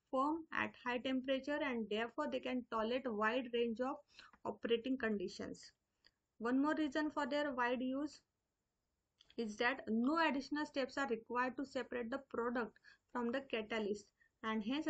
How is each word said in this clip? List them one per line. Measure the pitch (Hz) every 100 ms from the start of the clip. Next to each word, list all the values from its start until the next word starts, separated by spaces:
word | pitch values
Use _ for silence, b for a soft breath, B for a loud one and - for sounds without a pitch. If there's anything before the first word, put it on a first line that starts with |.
| -
firm | 262 294 330 320 -
at | 214 - 254
high | 247
temperature | 262 262 262 269 262 294
and | 294 233 208
therefore | 208 233 - 285
they | 254
can | 254 254 233
tolerate | 226 220 254
a | 262
wide | 208 220 247 240
range | 233 233 226
of | 254 294 - B B B
operating | 220 208 220 233 262 262
conditions. | 226 202 180 - 196 277 - _ _ _ b b _ -
One | 226 262
more | 294 320
reason | 302 311 302
for | 302 262
their | 294 294
wide | 254 240 247
use | 254 269 294 - _ _ _ _ _ _ _ _ _ _ _ -
is | 220 208
that | 240 269 -
no | 220 247 330
additional | 320 269 - 294 302
steps | 277 254 285
are | 254
required | 226 - 240 254 247
to | 277
separate | 262 240 247 226
the | 269 -
product | 233 240 247 214 - B B _
from | 247 233
the | 262 269
catalyst | 233 208 226 202 208 - _ b _
and | 220 220
hence | 208 285 311